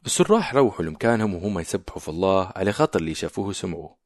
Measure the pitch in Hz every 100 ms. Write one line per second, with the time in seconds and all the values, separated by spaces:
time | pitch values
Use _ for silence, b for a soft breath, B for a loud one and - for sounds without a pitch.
0 | 120 - 180 220 - 131 123 - 82 76
1 | 117 117 107 90 101 92 82 98 - -
2 | - 80 95 95 92 - 98 101 156 95
3 | 80 78 82 - 101 95 95 82 78 _